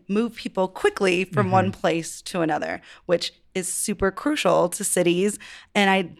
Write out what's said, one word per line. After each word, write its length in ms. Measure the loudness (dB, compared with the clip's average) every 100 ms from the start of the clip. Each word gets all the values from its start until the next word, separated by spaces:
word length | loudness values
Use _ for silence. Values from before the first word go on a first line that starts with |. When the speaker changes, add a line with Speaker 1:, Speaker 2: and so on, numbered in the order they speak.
| -4
Speaker 1:
move 260 | -2 -2
people 320 | -6 -6 -2 -2
quickly 560 | 0 -2 2 2 2
from 240 | 0 0 2
Speaker 2:
Mm-hmm. 60 |
Speaker 1:
one 180 | 4 2
place 500 | 0 0 0 -4 -10
to 180 | -8 -2
another, 400 | -2 -2 -4 -8 -12 -14 -2
which 260 | 0 -2 -10 _
is 140 | -8 -6
super 420 | -4 -4 -2 -2
crucial 580 | -2 -2 0 2 4 2
to 120 | -2
cities. 560 | -2 2 2 2 0 -2 -10 -20 -4 2
And 140 | 4
I 120 | 2 0